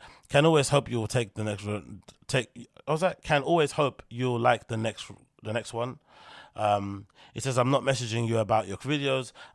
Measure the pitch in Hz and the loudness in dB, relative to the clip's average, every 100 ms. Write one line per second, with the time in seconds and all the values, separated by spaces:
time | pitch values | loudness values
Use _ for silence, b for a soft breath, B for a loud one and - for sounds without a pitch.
0 | B B - 143 160 156 135 143 110 120 | B B 0 4 6 4 4 0 0 -4
1 | 107 127 110 - 107 101 101 104 65 95 | -2 -2 -2 -4 -4 -4 -6 -6 -8 -18
2 | - - - 127 113 - - - - 156 | -20 -20 -4 -2 -2 -10 -20 -10 -4 0
3 | 180 - - 147 135 170 147 - 147 - | 0 -2 0 0 4 2 2 2 0 -2
4 | - 117 127 120 117 117 - 110 113 - | -12 -4 -2 2 2 2 0 -4 -4 -6
5 | - 101 _ _ 110 113 113 117 123 - | -12 -18 _ _ -6 -6 -6 -6 -6 -8
6 | _ B B B B - 107 104 101 98 | _ B B B B -2 2 2 0 -8
7 | 101 B B - 135 127 127 135 127 123 | -12 B B -8 -2 2 4 2 2 -2
8 | 120 113 117 113 104 110 95 95 131 147 | -2 -2 0 0 2 0 0 -6 -4 -2
9 | 139 131 123 - B | 0 -2 -4 -14 B